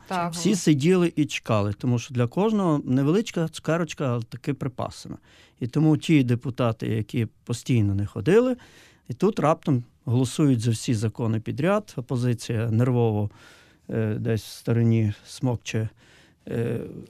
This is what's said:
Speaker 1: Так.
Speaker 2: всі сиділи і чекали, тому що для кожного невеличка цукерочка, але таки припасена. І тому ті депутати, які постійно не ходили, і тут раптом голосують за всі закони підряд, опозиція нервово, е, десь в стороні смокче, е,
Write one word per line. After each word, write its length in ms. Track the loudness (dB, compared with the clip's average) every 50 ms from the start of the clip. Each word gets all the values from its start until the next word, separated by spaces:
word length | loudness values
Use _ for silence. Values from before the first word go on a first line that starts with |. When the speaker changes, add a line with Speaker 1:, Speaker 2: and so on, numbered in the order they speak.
| -6 -6
Speaker 1:
Так. 240 | -4 -4 -4 -4
Speaker 2:
всі 220 | -4 -2 0 0 0
сиділи 580 | 2 4 4 4 4 4 4 4 4 4 2 2
і 80 | 0 -2
чекали, 480 | -2 -4 -6 -2 0 0 2 2 0
тому 260 | -2 -2 0 0 0 0
що 160 | -2 -4 -2
для 120 | -2 -2
кожного 540 | 0 0 0 0 2 2 2 2 2 2 0 0
невеличка 640 | 0 2 2 4 4 2 2 0 -2 -2 -4 -4 -4
цукерочка, 560 | -6 -6 -4 -2 -2 0 -2 -4 -6 -4 -2 -2
але 100 | -2 -2
таки 320 | -4 -8 -12 -10 -6 -6 -6
припасена. 640 | -4 -6 -8 -8 -8 -10 -10 -10 -14 -14 -14 -14 -14 _ _ -20 -20 -20 _ _ -8
І 60 | -6
тому 300 | -4 0 2 4 4 4
ті 260 | 4 4 4 4 4 4
депутати, 640 | 4 0 0 -2 -4 -4 -2 0 0 0 -2 -4 -4
які 380 | -4 -4 -4 -4 -4 -4 -4 -4 _ _ _
постійно 500 | -8 -8 -6 -2 0 2 2 2 2 2
не 120 | 0 -2
ходили, 500 | -4 -6 -4 2 4 4 4 4 4 0 -4 -8 -18 -20 -20 -20 -20 _ _ _ -12
і 60 | -4
тут 240 | 0 0 0 2 2
раптом 440 | 2 2 2 0 0 0 0 0 -2 -6 _ _ -4
голосують 560 | 0 0 2 0 0 0 2 2 4 2 2
за 100 | 2 0
всі 240 | -2 -2 -2 -2 -2
закони 460 | 0 -2 -4 -4 -4 -2 -2 -2 -2
підряд, 540 | -4 -6 -6 -2 0 0 0 -2 -2 -6 -12
опозиція 720 | -10 -8 -4 -4 -2 0 -2 -2 -2 -4 -6 -4 -4 -2 0
нервово, 600 | 0 2 2 2 2 2 2 2 2 0 -2 -4 -6 -12 -20 -20 -20 -20 -20 _ _ _ _ -6
е, 240 | -4 -2 -2 -2 -2 -4
десь 260 | -2 -2 -2 -2 -4
в 40 | -8
стороні 600 | -16 -8 -4 -2 2 2 4 4 4 4 2 0 -2 -6 -10
смокче, 640 | -20 -10 -6 -4 -4 -4 -4 -6 -6 -6 -4 -4 -6 -8 _ _ _ _ _ _ _ _ _ -12 -8
е, 320 | -6 -4 -4 -4 -4 -6 -8 -12 -14 -16 -18